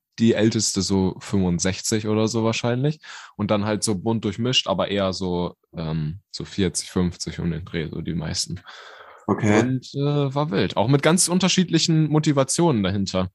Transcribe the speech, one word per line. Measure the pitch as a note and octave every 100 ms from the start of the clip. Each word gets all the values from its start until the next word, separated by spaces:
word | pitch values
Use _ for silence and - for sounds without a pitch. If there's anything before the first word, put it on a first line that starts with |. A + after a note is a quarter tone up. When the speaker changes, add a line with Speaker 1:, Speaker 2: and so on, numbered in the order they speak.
| _ -
Speaker 1:
die | A2+
Älteste | G#2 A2 A2 - G2
so | F#2 G2 F#2 -
fünfundsechzig | - G2+ F2+ F2 F#2+ F2+ - A2 G#2+
oder | G#2+ A2
so | A2+
wahrscheinlich. | A2 A#2 A#2+ B2 D3 D#3 - - - -
Und | G2+
dann | G#2+
halt | G#2 G#2+
so | A2+ F#2+
bunt | A2 A2+
durchmischt, | G#2+ G2 A#2+ B2+ -
aber | F#2 F#2
eher | G2 F#2+
so, | F#2 F#2+ F2 F2 - _ -
ähm, | D#2+ D#2+ D2+ F#2+ _
so | -
vierzig, | E2 - F2+ - -
fünfzig | F#2 F2 - - E2
um | F2
den | D#2+
Dreh, | F2+ F2 D#2+
so | E2
die | E2
meisten. | E2 D#2+ F2+ - F#2 - - - - - - -
Speaker 2:
Okay. | G2+ G#2+ G#2+
Speaker 1:
Und, | B2 C3 -
äh, | C#3 C#3+ D3 C#3
war | C#3 D3+
wild. | F#3+ F#2+ -
Auch | G#2+
mit | C#3
ganz | D#3+ F3+ -
unterschiedlichen | F#3 F#3 - F3 E3 - D#3+ D3+
Motivationen | D3+ D#3 C#3 C3 - E3+ A#2
dahinter. | F#2 G2+ F#2+ F#2 F#2